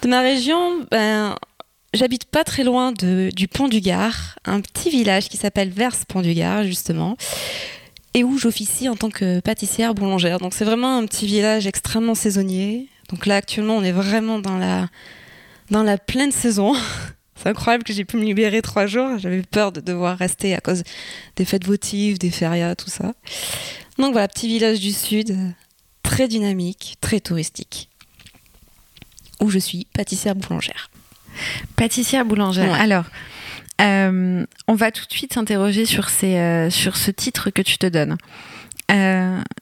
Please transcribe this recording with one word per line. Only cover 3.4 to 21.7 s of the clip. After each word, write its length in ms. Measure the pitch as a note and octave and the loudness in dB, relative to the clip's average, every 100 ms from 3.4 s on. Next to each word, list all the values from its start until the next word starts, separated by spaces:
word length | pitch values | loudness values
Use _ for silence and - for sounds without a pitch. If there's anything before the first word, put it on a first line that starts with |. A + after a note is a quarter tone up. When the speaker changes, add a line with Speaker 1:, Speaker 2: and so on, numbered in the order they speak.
| F#3+ | -2
Speaker 1:
Pont 200 | - C#4 | 0 2
du 140 | A3 | 2
Gard, 560 | F#3 F3 G#3+ - - - - | 2 2 0 -2 -8 -10 -4
un 160 | G3+ | -2
petit 300 | - - F4+ | -2 -4 0
village 380 | C#4 G3+ F#3+ G3 | 2 4 2 0
qui 80 | - | -4
s'appelle 340 | G#3 G3+ F#3+ | -2 0 -2
Verse 320 | F#3 B3 B3 - | 0 -2 -2 -4
Pont 140 | F#3+ | 0
du 140 | E3+ E3+ | 2 2
Gard, 300 | E3+ G#3 G3 | 2 0 0
justement, 520 | F3+ - E3 E3+ B3 - - - - - - - - _ | -2 -2 -2 -2 -4 -6 -8 -8 -8 -10 -14 -20 -20 _
et 100 | A#3+ | 2
où 140 | B3 C4+ | 4 2
j'officie 500 | A#3 A3 G#3 - B3+ | 2 0 -2 -2 -2
en 60 | A3 | -2
tant 140 | A3 | -4
que 300 | - F#3+ F3+ | -2 0 0
pâtissière 560 | A3+ A3 G3 - A3+ G3+ | 0 -2 -2 0 0 0
boulangère. 420 | G3 F#3+ F3 F3+ | 0 2 2 0
Donc 160 | F3+ | -2
c'est 120 | - A3 | -2 0
vraiment 340 | A#3 B3+ B3+ | 2 2 2
un 60 | G#3+ | 0
petit 180 | - G3+ | -2 0
village 400 | G#3 G#3+ A3 G3 | 2 4 2 0
extrêmement 480 | - - A3+ A3+ | -4 -2 0 0
saisonnier. 760 | A3 G#3+ G3 F#3+ F#3 G3+ A#3 C4+ _ - | 2 0 0 0 0 -2 -4 -8 _ -12
Donc 160 | F3 G3+ | -4 0
là, 120 | G3+ | 0
actuellement, 400 | - - G#3+ A3 | 0 -2 0 2
on 60 | |
est 80 | F#3 | 2
vraiment 460 | F3+ G3 A3 A3 A3 | 2 2 0 0 -2
dans 220 | G3 F#3 | -2 -2
la, 280 | F#3 F#3 F3+ - - - - - - - - | 0 0 -2 -6 -20 -20 -20 -20 -20 -16 -2
dans 100 | G#3 | 2
la 160 | G#3+ G3+ | 4 2
pleine 340 | - B3+ C#4+ | 0 0 0
saison. 440 | - A#3+ G3+ G3+ C4+ | 2 2 4 4 2
<laughs> 60 | A3+ - - - _ - | -2 -8 -10 -14 _ -6
C'est 140 | F#3 | -2
incroyable 340 | G#3+ A#3+ A#3+ | 0 2 2
que 80 | A3+ | 0
j'ai 140 | G#3 F#3+ | -4 -2
pu 120 | A#3 | 0
me 60 | |
libérer 380 | G#3+ G3 A3 A3 | 0 2 2 2
trois 240 | - G#3 G3 | 0 0 2
jours. 320 | A3+ C4 A3+ | 2 0 -2
J'avais 240 | F#3 F#3 | -2 -2
peur 300 | F3+ G#3+ G3+ | 0 0 0
de 100 | F3 | -2
devoir 360 | F3+ F3 F3 F3+ | -4 -2 -2 0
rester 360 | F3+ - G3 | -2 -2 -2
à 80 | F3+ | -2
cause 220 | - F3+ E3+ - - - - - | 0 -2 -4 -12 -14 -16 -8 -4
des 80 | |
fêtes 220 | F3+ G3 | 0 0
votives, 540 | F3+ | 2